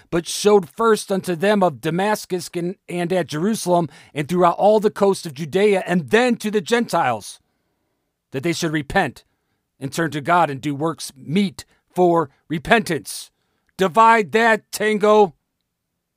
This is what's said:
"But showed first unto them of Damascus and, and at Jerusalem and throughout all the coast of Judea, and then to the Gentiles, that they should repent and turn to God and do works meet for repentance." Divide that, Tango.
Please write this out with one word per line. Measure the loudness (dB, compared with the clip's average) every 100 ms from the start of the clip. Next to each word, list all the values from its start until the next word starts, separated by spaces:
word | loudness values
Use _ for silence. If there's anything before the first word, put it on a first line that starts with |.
| _
"But | -6 -6
showed | -2 4 4 2
first | 0 2 2 0
unto | -4 -4 -2
them | 0 2
of | 2 0
Damascus | -4 -2 0 -2 -4 -8 -6
and, | -8 -8 -8 -10
and | -6 -2
at | -2 -2
Jerusalem | -2 -2 -2 0 0 0 -6 -10
and | -8 -4
throughout | 2 2 4
all | 4 4
the | 2
coast | 2 0 0 -6
of |
Judea, | -10 -4 0 2 2 0
and | -2 2
then | 2 2 0
to | -2
the | -4
Gentiles, | 0 0 0 0 0 -2 -8 -20 _ _ _ _ _ _ _ _ _
that | -6
they | -4
should | -4 -4
repent | -4 -4 -2 -2 -6 _ _ _ _ _ _
and | -8
turn | -4 -4
to | -4
God | 0 2 0
and | -2
do | -6
works | -4 -4 -6 -12
meet | -14 -4 -2 -2 -6 -18 _ _
for | 0 2 2 0 _ -10
repentance." | -8 0 0 2 -4 -6 -14 -16 _ _ _ _ -4
Divide | 0 4 6 4 2
that, | 2 2 2 -2
Tango. | -6 -2 0 4 4 4 0 _ _ _ _ _ _ _